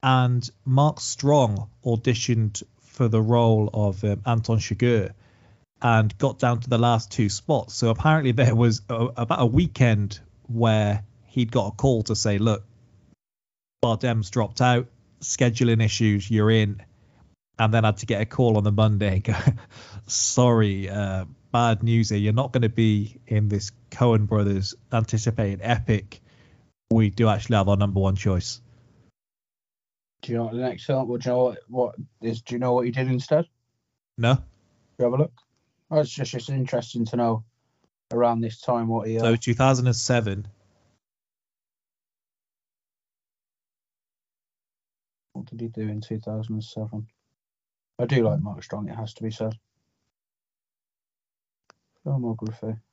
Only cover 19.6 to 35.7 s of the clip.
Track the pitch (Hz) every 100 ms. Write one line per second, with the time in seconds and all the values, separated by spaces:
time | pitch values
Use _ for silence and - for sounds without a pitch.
19.6 | - - - - - - - - 123 117
20.6 | 104 98 95 101 101 95 92 - _ 120
21.6 | 117 110 113 117 107 107 104 107 139 127
22.6 | 113 110 110 104 104 - - 107 107 101
23.6 | 95 _ _ - 123 113 104 107 101 98
24.6 | 98 - _ 120 113 110 117 113 104 98
25.6 | 110 117 - 107 95 - _ _ _ _
26.6 | _ _ _ 113 107 101 113 101 - 107
27.6 | 95 101 101 98 95 95 104 92 - -
28.6 | _ _ _ _ _ _ _ _ _ _
29.6 | _ _ _ _ _ _ - 117 120 120
30.6 | 127 - - 135 123 120 123 123 127 113
31.6 | _ 123 117 - - _ 113 113 - 123
32.6 | 123 123 123 123 131 127 - 156 170 _
33.6 | _ _ _ _ _ - 117 131 - _
34.6 | _ _ _ - 123 131 156 _ _ _
35.6 | _